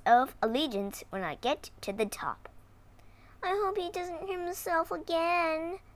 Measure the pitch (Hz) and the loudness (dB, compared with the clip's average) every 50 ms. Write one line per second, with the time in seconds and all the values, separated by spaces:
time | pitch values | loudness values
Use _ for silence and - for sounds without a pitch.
0 | - 220 233 247 262 - - - - 226 226 269 311 277 208 196 202 202 - - | 4 6 8 8 6 4 0 0 0 2 2 2 0 0 0 -2 -2 -4 -6 -10
1 | - - 190 196 185 160 - - - 247 302 - - - - - - 208 196 202 | -10 -8 -6 -4 -4 -4 -4 -2 -2 -2 -2 -2 -4 -10 -16 -10 -8 -6 -2 -2
2 | 214 208 - - - 143 - - - - - - - - - - - - - - | -2 -2 -2 -4 -6 -6 -6 -8 -12 -18 -20 -20 -20 -20 -20 -20 -20 -20 -20 -20
3 | - - - - - - - - 392 359 392 415 415 381 415 403 349 349 - 359 | -20 -20 -20 -20 -20 -20 -14 -6 -2 0 0 2 2 0 0 0 -2 -2 -4 -4
4 | 349 359 339 311 392 381 370 359 349 349 370 - - 381 339 330 339 - 359 311 | -4 -4 -6 -6 -6 -6 -4 -4 -4 -4 -6 -6 -2 0 2 2 2 0 -4 -6
5 | - - 339 330 330 339 349 349 339 320 320 320 330 339 370 381 - - - | -4 -2 0 2 2 2 2 2 2 2 0 -2 -2 -4 -6 -8 -12 -16 -20